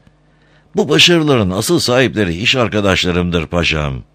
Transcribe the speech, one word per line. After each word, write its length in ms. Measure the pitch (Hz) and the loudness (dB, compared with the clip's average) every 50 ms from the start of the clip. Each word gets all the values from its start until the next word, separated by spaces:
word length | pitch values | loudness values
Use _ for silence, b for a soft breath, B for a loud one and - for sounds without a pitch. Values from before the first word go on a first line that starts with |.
| _ _ _ _ b b b b b b b b b b - | _ _ _ _ b b b b b b b b b b -4
"Bu 140 | - 196 127 | -4 -2 0
başarıların 640 | 151 160 - 170 175 170 156 147 139 120 104 90 | 2 2 4 4 4 2 4 2 2 2 2 0
asıl 280 | 90 98 113 - 175 156 | 0 -2 -2 0 0 0
sahipleri 540 | - - 123 127 131 110 - 104 104 87 82 | 0 0 2 2 0 0 0 0 -2 -2 -2
iş 220 | 85 110 123 - | -2 -2 -2 0
arkadaşlarımdır 880 | 131 117 98 95 107 101 98 92 - - 90 87 90 87 87 85 85 80 | 0 0 0 -2 0 0 0 0 0 0 0 0 0 0 0 -2 -2 -2
paşam." 580 | 73 - 87 82 80 82 78 76 71 67 58 53 - _ | -2 -2 -2 -2 -2 -2 -4 -4 -4 -6 -8 -12 -14 _